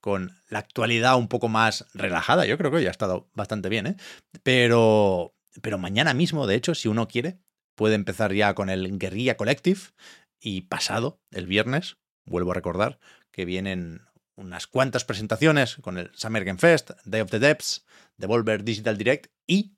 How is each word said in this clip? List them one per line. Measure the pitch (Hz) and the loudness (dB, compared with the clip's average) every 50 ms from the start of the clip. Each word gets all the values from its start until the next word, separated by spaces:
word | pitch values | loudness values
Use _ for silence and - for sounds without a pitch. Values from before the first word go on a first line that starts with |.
con | - 107 101 95 92 90 - _ _ _ | -2 -2 -2 -2 -2 -6 -10 _ _ _
la | - 107 | -8 -8
actualidad | 107 _ - - 117 113 120 117 113 127 131 127 | -8 _ -4 -2 0 0 2 4 4 4 4 4
un | 123 104 | 2 0
poco | - 113 110 117 | -2 -2 -2 0
más | 110 110 113 110 107 - - _ _ | 2 4 2 2 2 -2 -10 _ _
relajada. | 95 98 101 90 82 - - 127 180 - | -6 -4 -2 -2 -2 2 2 4 4 4
Yo | 101 113 156 | 2 2 0
creo | 185 147 | 0 0
que | 131 170 | 0 2
ya | 147 90 | 0 0
ha | |
estado | 90 - - 98 92 - - _ _ | -2 -2 -2 -2 -2 -4 -6 _ _
bastante | - 101 - 113 104 92 110 | -8 -6 -6 -6 -6 -4 -2
bien, | 104 113 98 123 | -4 -2 -2 -4
¿eh? | 202 - - - - - _ _ _ - _ | -6 -8 -10 -20 -20 -20 _ _ _ -6 _
Pero, | - 127 127 123 120 117 117 113 110 110 107 104 98 95 87 85 - _ _ _ _ _ - | 2 4 6 6 6 6 6 6 6 6 6 6 4 2 0 -2 -6 _ _ _ _ _ -12
pero | - 110 107 98 | -10 -8 -6 -6
mañana | 92 87 98 107 143 165 131 | -6 -4 0 0 2 2 2
mismo, | 127 170 - 147 156 135 104 | 2 2 0 0 -2 0 2
de | 98 | 0
hecho, | 117 - - 165 | 0 0 -2 -4
si | - - 113 | -2 -2 -2
uno | 107 113 113 - | 0 0 -2 -2
quiere, | - 120 120 165 185 - _ _ _ _ _ _ _ | -2 -4 -4 -4 -6 -10 _ _ _ _ _ _ _
puede | - 107 107 110 | 0 2 2 2
empezar | 104 101 92 95 90 110 101 95 | 2 0 -4 -4 -2 -2 0 2
ya | 101 104 104 98 | 2 2 2 2
con | - 101 95 | 0 -2 -4
el | 95 95 95 92 98 95 | -2 -4 -4 -4 -6 -6
Guerrilla | 92 92 90 101 123 127 117 - | -6 -6 -6 -2 -2 -2 -2 -2
Collective | 107 107 147 - _ 175 190 196 - - _ _ - - - - _ _ _ _ | 0 -2 -2 0 _ 0 0 0 -2 -20 _ _ -20 -20 -20 -20 _ _ _ _
y | - 117 98 92 | -8 -6 -6 -6
pasado, | 90 _ - - - - 101 110 117 135 175 _ _ _ | -6 _ -6 -6 -4 -4 -4 -2 -4 -4 -6 _ _ _
el | - 101 90 87 | -12 -12 -8 -2
viernes, | 92 104 110 113 131 151 185 - - _ _ _ _ _ _ | 0 0 0 2 -2 -4 -4 -6 -16 _ _ _ _ _ _
vuelvo | - 85 87 90 87 | -6 -4 -2 -2 -2
a | 90 | -2
recordar | 90 85 90 85 90 101 117 139 _ _ - - _ _ _ | -4 -4 -4 -2 0 -2 -2 -2 _ _ -20 -20 _ _ _
que | _ - 92 | _ -10 -8
vienen | 87 90 92 95 98 95 90 87 85 82 85 _ _ _ _ _ _ _ - | -6 -4 -4 -4 -4 -4 -6 -6 -8 -10 -16 _ _ _ _ _ _ _ -18
unas | 95 92 87 82 - - | -16 -14 -14 -14 -14 -6
cuantas | _ 131 131 135 - 127 - | _ 0 0 0 0 -6 -4
presentaciones | - - 92 110 104 113 110 143 160 156 143 135 117 - - | -4 -8 -8 -4 -4 -2 2 4 4 4 4 2 0 -2 -12
con | - - 92 90 | -12 -10 -10 -10
el | 87 - _ | -10 -12 _
Summer | - - 110 110 110 98 | -10 -8 -4 -4 -4 -4
Game | 95 95 90 | -4 -4 2
Fest, | - 170 170 151 - - - _ _ | 4 4 4 4 2 -6 -20 _ _
Day | 98 95 110 | -6 -4 -4
of | 110 92 | -2 -2
the | - 110 | -2 2
Depths, | 117 143 151 147 - - - - _ _ _ - _ _ _ _ | 2 2 2 2 -2 -8 -8 -8 _ _ _ -20 _ _ _ _
Devolver | 107 95 113 120 110 110 110 104 101 | -4 0 0 0 2 0 -2 -2 -2
Digital | 107 113 101 110 113 110 101 | -4 -6 -4 -2 -4 -2 0
Direct | 104 110 135 151 - _ _ _ _ | 0 0 0 0 -2 _ _ _ _
y | - 170 196 214 208 _ | 0 0 0 0 -2 _